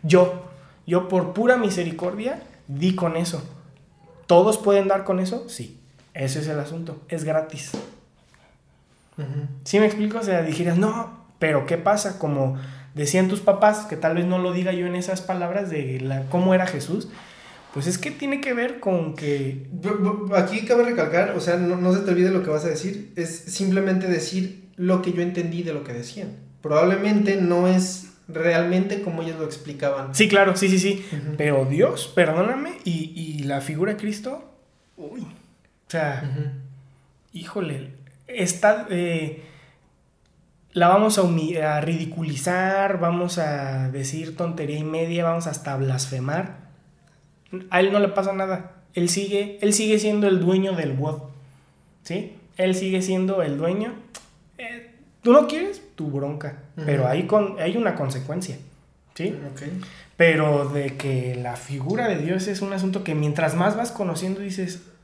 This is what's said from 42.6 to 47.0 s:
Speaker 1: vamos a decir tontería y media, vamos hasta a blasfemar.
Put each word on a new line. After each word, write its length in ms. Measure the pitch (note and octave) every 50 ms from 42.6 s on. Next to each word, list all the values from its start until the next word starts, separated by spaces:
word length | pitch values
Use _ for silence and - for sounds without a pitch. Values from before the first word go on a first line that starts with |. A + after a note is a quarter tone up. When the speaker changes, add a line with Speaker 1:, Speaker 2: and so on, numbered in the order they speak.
| F#3 F#3+ F#3+ G3 G3 G3+ G3 F3
Speaker 1:
vamos 380 | E3+ E3+ E3+ F3 F3+ F3 F3 F3
a 520 | D#3+ D3+ D3 C#3+ C#3 C3+ C3+ C3 C3 C3
decir 440 | B2+ C#3 C3+ C3+ D3 D#3+ E3 E3 D#3+
tontería 440 | - F3 E3+ E3 E3 D#3 C#3+ D3 D3+
y 40 | D3+
media, 420 | D#3 D#3 D#3+ E3 E3 E3+ E3+ E3+
vamos 200 | E3 E3 E3+ E3+
hasta 280 | E3+ C#3+ - - C#3+ C#3
a 40 | C3
blasfemar. 880 | C3+ C3+ C3 B2+ - - C3+ B2+ B2+ C3+ D3+ F3 G3 F#3 - - - - - _ _ _ _ _